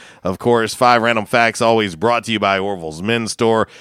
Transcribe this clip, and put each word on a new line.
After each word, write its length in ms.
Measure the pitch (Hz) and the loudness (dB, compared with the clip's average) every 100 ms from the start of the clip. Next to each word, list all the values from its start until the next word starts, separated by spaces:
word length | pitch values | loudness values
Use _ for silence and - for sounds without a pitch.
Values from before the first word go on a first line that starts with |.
| - - | -12 -10
Of 160 | 90 92 | -8 -4
course, 360 | 120 117 110 | 0 0 0
five 260 | - 123 120 | 2 4 4
random 240 | 113 113 | 2 0
facts 380 | 101 123 117 110 | 0 0 0 2
always 340 | 113 113 104 85 | 2 2 0 -2
brought 280 | 107 120 | -2 0
to 80 | 107 | -2
you 60 | 110 | -2
by 200 | 101 98 | 0 0
Orville's 420 | 98 98 80 78 | -2 -6 -8 -8
Men's 320 | 98 117 110 | -4 -2 -4
Store. 360 | - 113 113 104 - | -2 0 0 -2 -6